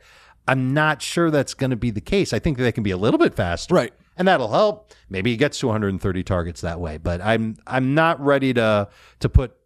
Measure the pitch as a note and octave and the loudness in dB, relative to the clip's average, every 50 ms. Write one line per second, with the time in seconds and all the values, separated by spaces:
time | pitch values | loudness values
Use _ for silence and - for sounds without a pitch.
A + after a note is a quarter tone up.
0 | _ _ - - - - - _ _ - C3 C3 B2+ B2+ C3+ D3+ D3+ D#3 D#3 - | _ _ -20 -20 -20 -20 -20 _ _ -2 0 0 0 0 0 2 2 0 0 -2
1 | - - - E3+ E3+ E3 D3+ D3 B2+ - - - - C3 B2+ A2 A#2 B2 G#2+ G#2 | -4 -6 -2 0 2 2 2 2 0 -2 -4 -4 -4 -2 -2 -2 -2 -4 -4 -4
2 | - - - G3+ E3+ - - A2 - E3+ D3+ A#2+ B2+ B2 G#2+ - G#2+ G2+ F#2 F2+ | -4 -2 0 0 0 0 -2 -2 0 0 0 0 0 0 0 0 -2 -2 -2 0
3 | F#2+ A#2 - - E4+ - - - G#2 F2 E2+ E2 - - E3 F3+ B2+ A2+ - _ | 0 2 2 4 2 2 0 0 -2 -2 -2 -4 -2 0 0 0 0 0 -6 _
4 | _ _ _ - F3+ F#3+ F#3 D3+ B2+ G#2+ A2+ D#3 - - - - - _ - _ | _ _ _ 0 2 4 4 2 2 0 0 2 2 2 0 -4 -10 _ -20 _
5 | _ - F#2+ F#2 F#2 A#2+ A#2+ G#2+ C3 D3 - - - B2+ G#2+ G#2+ G#2+ G2 F#2+ F2+ | _ -10 -6 -4 -2 0 0 0 0 0 -2 -2 -2 -2 0 0 0 -2 -2 -2
6 | - G#2 F#2 F#2 F2+ - G2 F2+ E2+ E2+ E2+ - - F2 E2 E2 F2 E2 D2+ D2+ | -2 -4 -4 -4 -4 -2 -2 -2 -2 -4 -8 -8 -8 -8 -8 -6 -8 -8 -8 -6
7 | E2 F2 F2 F2 F#2 G#2+ A2+ A2+ A2+ A2 A2 - - - B2+ C3 C3 C3 C#3 D3+ | -6 -4 -4 -2 0 0 0 0 0 -4 -8 -10 -10 -6 -4 -2 0 0 2 2
8 | D#3+ E3 E3+ C3+ C#3+ C#3 C#3+ C#3 C3+ C3+ B2+ A#2+ A2+ A2 G#2+ G#2 G2+ G2 - - | 2 2 0 0 0 2 2 2 2 2 2 2 2 2 2 2 0 -2 -6 -16
9 | - - _ - - - - - C3+ A#2+ - _ _ | -20 -20 _ -4 0 2 2 2 2 0 -6 _ _